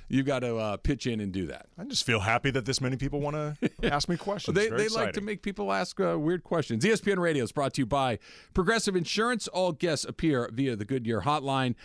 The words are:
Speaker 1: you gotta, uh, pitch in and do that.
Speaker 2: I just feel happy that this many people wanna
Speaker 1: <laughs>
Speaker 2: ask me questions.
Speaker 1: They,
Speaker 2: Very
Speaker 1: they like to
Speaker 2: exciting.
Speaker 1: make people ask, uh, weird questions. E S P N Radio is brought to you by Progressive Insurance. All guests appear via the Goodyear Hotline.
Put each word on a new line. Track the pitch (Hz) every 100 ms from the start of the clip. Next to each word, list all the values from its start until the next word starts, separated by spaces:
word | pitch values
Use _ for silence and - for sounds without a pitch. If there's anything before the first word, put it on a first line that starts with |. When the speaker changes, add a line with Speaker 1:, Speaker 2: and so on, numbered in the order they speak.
| -
Speaker 1:
you | 131
gotta, | 135 131 123
uh, | 113 107 98
pitch | - 131 127
in | 110
and | 101
do | 92 82
that. | 64 - -
Speaker 2:
I |
just | 240 247
feel | - 110
happy | 98 117 139
that | 131 113
this | 127
many | 127 131
people | 135 143
wanna | 143 151 147 151 -
Speaker 1:
<laughs> | -
Speaker 2:
ask | 226 143 -
me | 175
questions. | - 202 -
Speaker 1:
They, | 170 220
Speaker 2:
Very | 127
Speaker 1:
they | 220
like | 220
to | 220
Speaker 2:
exciting. | 208
Speaker 1:
make | 202 208
people | 202 196 202
ask, | 196 180 -
uh, | 180 170
weird | 151 180
questions. | - 170 - 110
E | 180
S | 220
P | 202
N | 190
Radio | 170 147
is | 113
brought | - 135
to | -
you | 117
by | 139 131 - - - - - 180
Progressive | 226 - 185
Insurance. | 156 - 233 247 -
All | 180 185
guests | 151 180 143
appear | - - 160 131 117
via | 113 135
the | 110
Goodyear | 104 131 113 110
Hotline. | 131 151 135 135 127 113